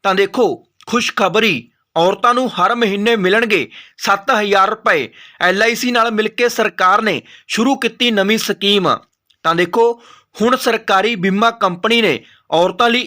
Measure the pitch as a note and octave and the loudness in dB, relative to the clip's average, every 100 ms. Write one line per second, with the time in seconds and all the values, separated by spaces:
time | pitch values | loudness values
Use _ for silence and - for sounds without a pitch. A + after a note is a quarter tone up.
0 | G3 F#3+ F#3+ A3 G3+ A#2 _ _ - A#3 | -2 0 -2 0 0 -2 _ _ -6 -4
1 | - - F#3+ G3+ A3 C3 - _ _ D#3+ | -4 -2 0 2 0 -2 -8 _ _ 0
2 | F3 G3 A#3+ B3 B3+ - F3+ A#3 A3 G3+ | 0 2 0 0 -2 -2 -2 0 -2 0
3 | G#3+ A3+ F#3 G#3+ A#3 F#3+ A#2 - - - | 0 0 2 0 0 -2 -4 -12 -20 -8
4 | - G3 - A3+ G#3 G3 F#3+ F3+ A3+ E3+ | -2 -2 0 -2 2 2 2 0 0 0
5 | A#2+ - - - F3+ F#3+ A3+ A3+ B3 A#3+ | -2 -10 -20 -4 -2 2 0 0 -2 0
6 | A#3 G#3+ G#3+ - A#3+ A#3+ G#3 - F#3 G#3 | 0 0 -4 -2 -2 0 -4 0 2 2
7 | A3 D3 - - - - B3 C4+ A#3 - | 2 -4 -6 -20 -8 -2 0 0 -4 -2
8 | A#3+ G#3 F#3+ A3 - G3 G3+ G3+ E3 A2+ | 0 0 0 -2 -2 -4 0 0 0 -2
9 | - _ _ _ E3 E3+ F3 A3+ A#3 A#3 | -6 _ _ _ -2 0 0 2 0 -2
10 | - - _ - G#3+ B3+ C4 A3 - G3 | -10 -20 _ -2 0 0 0 -2 0 0
11 | G#3+ A3+ F#3+ F#3+ A3+ A3+ G3 F3 A3 A#3 | 0 -2 -2 0 0 0 -4 -2 0 2
12 | G#3 B2+ - _ _ D#3+ F#3 F3+ A#3 B3 | 2 -2 -8 _ _ 0 0 0 0 0